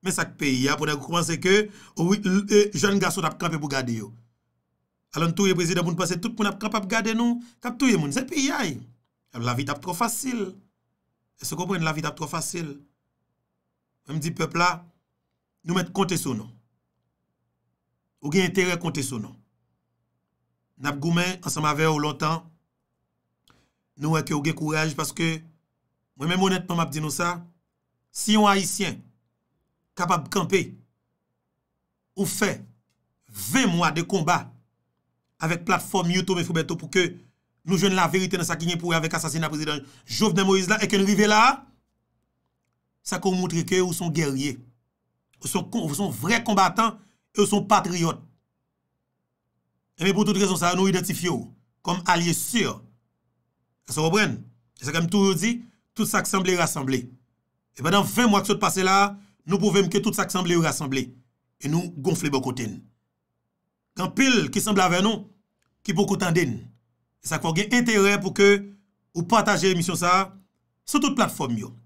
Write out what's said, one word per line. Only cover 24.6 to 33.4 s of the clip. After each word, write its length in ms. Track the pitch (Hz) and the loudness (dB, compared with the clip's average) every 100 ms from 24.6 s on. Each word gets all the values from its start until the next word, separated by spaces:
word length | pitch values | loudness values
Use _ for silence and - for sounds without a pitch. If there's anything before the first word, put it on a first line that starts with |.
| 156 156 160 143 | -4 -2 -2 -2
paske 320 | 151 - 165 160 - _ _ _ _ _ _ _ | -6 -2 -2 -4 -10 _ _ _ _ _ _ _
Mwen 80 | 151 | -2
menm 140 | 180 190 | 2 2
onètman, 320 | 185 180 170 | 0 -2 -2
m 60 | |
ap 80 | 160 | -2
di 80 | 151 | -2
nou 80 | 151 | -6
sa, 300 | - 175 175 170 _ _ _ _ _ _ | -2 -2 -4 -10 _ _ _ _ _ _
si 220 | - - 214 | -8 2 4
yon 100 | 208 | 6
Ayisyen 540 | 196 190 - 185 104 - _ _ _ _ _ _ _ _ - | 4 0 -2 -4 -4 -16 _ _ _ _ _ _ _ _ -6
kapab 300 | 180 175 135 | 0 0 0
kanpe 300 | 202 170 190 170 - _ _ _ _ _ _ _ _ _ _ _ _ _ | -2 2 0 0 -12 _ _ _ _ _ _ _ _ _ _ _ _ _
ou 140 | - 196 | -4 -4
fè 300 | - 202 139 - _ _ _ _ _ _ 101 | 0 -2 -2 -12 _ _ _ _ _ _ -12